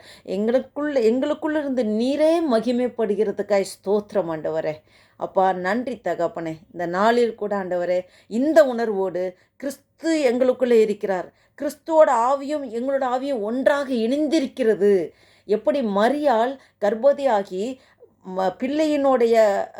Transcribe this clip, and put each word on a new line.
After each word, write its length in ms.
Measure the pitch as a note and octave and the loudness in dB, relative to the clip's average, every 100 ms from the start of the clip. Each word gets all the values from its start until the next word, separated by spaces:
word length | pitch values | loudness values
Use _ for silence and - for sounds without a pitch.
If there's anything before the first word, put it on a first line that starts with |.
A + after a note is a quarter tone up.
| - - | -8 -20
எங்களுக்குள்ள, 720 | - F#3+ A3 B3+ B3+ - D4 | -8 -4 0 -2 -2 -6 -2
எங்களுக்குள்ள 640 | C#4 A3 B3 D4 D4+ D#4 D4+ | 0 2 2 -2 -4 -2 -4
இருந்து 260 | C#4 B3+ | -2 -4
நீரே 560 | G#3+ G#3+ B3+ C#4+ D#4 E4+ D#4+ | -2 -2 -2 2 2 2 2
மகிமைப்படுகிறதுக்காய் 1120 | A3+ A3 A#3+ B3 A#3+ A3 G3 G#3+ - - G3+ | 0 0 -2 -2 -2 -2 0 0 -2 0 0
ஸ்தோத்திரம் 720 | F#3 - F#3+ G#3 G#3 G3+ E3+ D#3 | -2 -8 -2 -2 -2 -4 -4 -4
ஆண்டவரே." 380 | D#3 D#3+ D#3 D3+ _ _ _ - | -4 -4 -4 -8 _ _ _ -12
அப்பா, 360 | F3 F#3+ F#3+ | -4 0 0
நன்றி 480 | F#3 F3+ A3+ B3+ A#3 | 0 -2 -4 -4 -6
தகப்பனே. 540 | F3+ E3 E3 E3 E3 D#3+ _ | -6 -2 -4 -4 -10 -10 _
இந்த 140 | E3+ E3+ | -8 -4
நாளில் 480 | F3+ G#3+ A#3+ A#3 | 0 2 4 2
கூட 300 | A3 G#3 G3+ | -2 -4 -4
ஆண்டவரே, 360 | F#3 F3+ F3 F3+ - _ - | -4 -4 -2 -2 -4 _ -8
இந்த 380 | G#3+ C#4+ D#4+ | -2 2 6
உணர்வோடு, 720 | C#4 A#3 A3+ G3 F#3+ F3 F#3 F3+ _ _ | 4 2 -2 -2 -2 -2 -6 -8 _ _
"கிறிஸ்து 800 | C#4 C4+ _ _ E4 D#4+ C4 | -12 -12 _ _ -2 2 2
எங்களுக்குள்ளே 460 | A#3+ B3+ B3+ B3 A#3 | 2 2 2 4 4
இருக்கிறார், 520 | G#3+ G#3 G3+ F#3 - _ _ - | 4 0 -4 -6 -6 _ _ -10
கிறிஸ்துவோட 480 | C#4+ - - D#4+ D#4 | -10 -8 0 6 6
ஆவியும் 540 | A#3+ A#3+ C#4 C#4 D4+ | 6 2 0 -2 -6
எங்களோட 400 | C4+ A3+ C4 C4+ | -6 -6 -2 -2
ஆவியும் 360 | B3+ B3 C#4 C4 | 0 -2 -2 -4
ஒன்றாக 520 | G3+ B3 C#4 C#4+ C4 | -4 0 2 2 0
இணைந்திருக்கிறது." 1160 | B3 A3+ C#4 D4+ D#4+ C4+ - A3 F#3 G3+ G3 D3+ _ _ _ | -2 0 0 0 0 -2 -2 0 2 4 2 0 _ _ _
எப்படி 360 | - G#3 B3+ C#4+ | -4 -2 0 0
மரியாள் 800 | A3+ G3 A3+ D4 D4 A3 B3 C4+ _ - | 0 0 0 2 2 2 0 -4 _ -4
கர்ப்பவதியாகி, 1000 | G#3 A3 C4+ C#4+ C4+ G#3 G3 F#3 A3+ C4 _ _ - _ F#3 F#3 | -4 2 2 2 2 0 -2 -6 -6 -8 _ _ -20 _ -10 -2
ம-, 180 | F#3+ - | -2 -2
பிள்ளையினுடைய, 760 | B3+ D4+ D#4 D4 C#4 C4 A#3 A#3 G#3+ G3 - | -4 0 0 2 2 4 4 4 4 2 -4